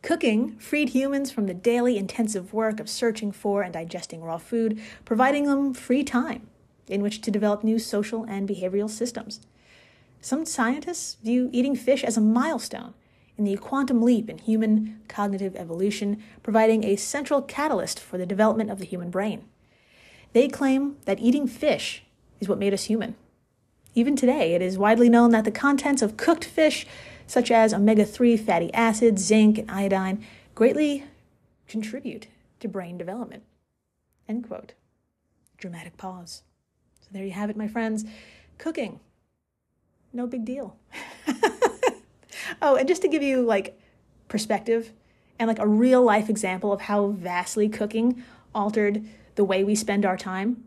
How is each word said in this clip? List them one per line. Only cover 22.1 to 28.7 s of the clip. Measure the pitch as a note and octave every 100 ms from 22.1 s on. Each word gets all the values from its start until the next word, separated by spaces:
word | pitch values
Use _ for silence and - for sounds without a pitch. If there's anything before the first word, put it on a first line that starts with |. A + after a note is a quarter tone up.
| _ _ _
is | F#3+
what | G3
made | G3+
us | G3 -
human. | A3 - G#3+ _ _ _ _ _ _ _ -
Even | A#3+ C#4+
today, | B3 D4 E3+
it | E3+
is | F3+ F#3+
widely | G#3 A3+ A#3+
known | A#3 A#3+
that | A3+ A3
the |
contents | G#3+ C#4 C#4 D4 C#4
of | G#3+ -
cooked | - E4
fish, | - - D#4 - - - - - -
such | B3 A#3+
as | A#3 A3
omega-three | G#3+ G#3 G#3+ G#3 - A#3+ A3+
fatty | G#3+ E3+ E3+